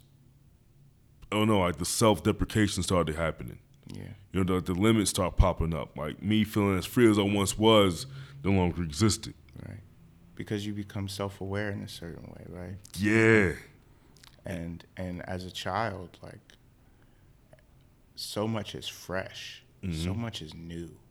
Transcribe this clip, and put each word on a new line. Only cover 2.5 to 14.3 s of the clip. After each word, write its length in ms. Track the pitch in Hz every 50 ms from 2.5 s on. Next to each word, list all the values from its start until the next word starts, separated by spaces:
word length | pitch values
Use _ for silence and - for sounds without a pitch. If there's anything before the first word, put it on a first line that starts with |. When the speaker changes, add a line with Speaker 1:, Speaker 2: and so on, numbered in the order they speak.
| - 110 104 98 - 92 87
Speaker 1:
started 320 | - 95 87 82 80 76
happening. 440 | 78 82 78 76 - 62 58 - - - _ - _ - - 50
Speaker 2:
Yeah. 100 | - - - 98 - - - -
Speaker 1:
You 100 | 92 95
know, 160 | 87 92 90
the, 140 | 80 87 90
the 60 | 87
limits 300 | 104 113 113 110 95 -
start 260 | - - 92 85 -
popping 360 | - 101 90 82 - 82 80 82
up. 220 | 73 - - -
Like, 240 | - 76 76 - -
me 220 | - 101 107 110 104
feeling 340 | 104 - 110 101 98 95
as 80 | 90 87
free 240 | - - 127 120 110
as 80 | 104
I 40 | 104
once 360 | 98 101 101 101 98 95 -
was 480 | 98 107 110 110 107 98 92 85 76 - - - - - - - - -
no 80 | 92
longer 300 | 98 95 90 87 80 87 87
existed. 500 | 78 73 76 110 107 92 - - - - - - - - - -
Speaker 2:
Right. 140 | - 98 98 - - - - - - - - - - -
Because 300 | - 95 - 110 104 101
you 80 | 107 101
become 340 | 104 101 98 - 104 98
self-aware 640 | 95 - - 101 101 98 - 95 95 98 101 107 101
in 100 | 98 107 101
a 40 |
certain 380 | 98 - - 85 85 76 - - - -
way, 120 | - - -
right? 260 | 85 90 90 90 98 95 - - -
Speaker 1:
Yeah. 560 | 87 101 107 110 113 113 113 113 107 98 85 71 - - - - - _ _ _ _ _ _ _ - - -